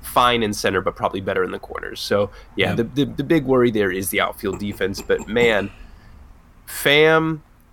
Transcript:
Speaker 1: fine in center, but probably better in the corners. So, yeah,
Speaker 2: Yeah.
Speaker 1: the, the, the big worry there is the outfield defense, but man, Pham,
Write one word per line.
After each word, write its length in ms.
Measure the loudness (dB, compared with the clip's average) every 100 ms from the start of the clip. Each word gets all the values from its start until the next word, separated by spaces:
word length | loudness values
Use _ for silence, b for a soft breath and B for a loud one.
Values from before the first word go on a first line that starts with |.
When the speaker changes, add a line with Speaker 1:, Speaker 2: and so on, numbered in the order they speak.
Speaker 1:
fine 400 | -4 2 2 2
in 100 | 0
center, 280 | -2 0 0
but 140 | -2 -2
probably 260 | -4 -4
better 220 | -4 -2
in 80 | -2
the 80 | -6
corners. 400 | -10 -12 -12 -12
So, 300 | -2 0 -2 B B -2
yeah, 140 | 0
Speaker 2:
Yeah. 60 | 0
Speaker 1:
the, 80 |
the, 220 | -2 -2 -2
the 180 | -4
big 220 | 0 0 4
worry 260 | 4 4
there 200 | 2 0
is 180 | -2 -2
the 120 | 0
outfield 380 | -2 -2 -6 -4
defense, 420 | -6 -4 -4 -4
but 260 | -2 -2 0
man, 440 | 2 2 2 -2 -10 b b b -20 -20 -20 -20 -20 -16
Pham, 760 | -4 2 6 6 4 2 -4 -10 _ _